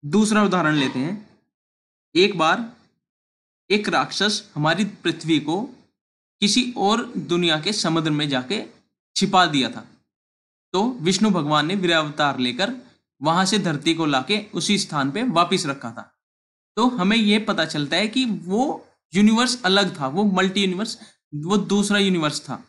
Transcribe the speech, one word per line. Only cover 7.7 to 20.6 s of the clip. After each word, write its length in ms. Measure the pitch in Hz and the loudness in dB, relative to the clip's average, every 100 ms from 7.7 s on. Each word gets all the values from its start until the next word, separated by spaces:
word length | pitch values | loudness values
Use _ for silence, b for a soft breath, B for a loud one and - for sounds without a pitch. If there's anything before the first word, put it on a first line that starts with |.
समुद्र 380 | 208 175 165 160 | -4 0 0 0
में 180 | 151 151 | -2 -2
जाके 380 | 131 127 208 - - _ _ _ - | -4 -4 -8 -8 -20 _ _ _ -4
छिपा 300 | 196 190 175 | 2 4 4
दिया 240 | 147 117 | 2 -2
था, 180 | 113 - _ _ _ _ _ _ _ _ | -6 -18 _ _ _ _ _ _ _ _
तो 180 | 180 226 | -2 -2
विष्णु 400 | 254 160 190 220 | -2 -2 2 2
भगवान 360 | 180 147 151 151 | 2 2 2 2
ने 80 | |
वीरावतार 640 | 196 180 165 151 147 147 131 | -2 2 2 0 0 -2 0
लेकर 360 | 123 123 202 262 B B _ _ | -2 -2 -4 -4 B B _ _
वहां 240 | 143 170 190 | 0 2 2
से 120 | 214 | 0
धरती 360 | 170 147 156 | 0 -2 -2
को 120 | 160 160 | 0 0
लाके 400 | 135 127 208 208 | 0 0 -4 -4
उसी 240 | - 151 - | -6 -2 -2
स्थान 320 | - 156 135 | 0 -2 -2
पे 120 | 190 | -2
वापस 400 | 254 170 175 185 147 | 0 2 2 0 -2
रखा 240 | 135 120 | -6 -8
था। 280 | 113 - _ _ _ _ _ _ - | -14 -20 _ _ _ _ _ _ 0
तो 120 | 247 | 0
हमें 280 | 247 185 226 | 2 2 2
ये 220 | 208 214 | 4 2
पता 260 | 220 175 | 0 -2
चलता 320 | 156 156 143 165 | -2 -4 -2 -2
है 120 | 214 | -2
कि 160 | 240 | -2
वो 640 | 254 180 165 202 277 - - _ _ | -2 -4 -4 -2 -2 -4 -12 _ _
यूनिवर्स 480 | 175 208 226 247 247 | 4 4 4 0 -2
अलग 380 | 185 196 190 - | 2 2 2 -2
था, 80 | 135 | -4
वो 160 | 151 | 0
मल्टी 360 | 208 185 190 196 | 0 2 2 2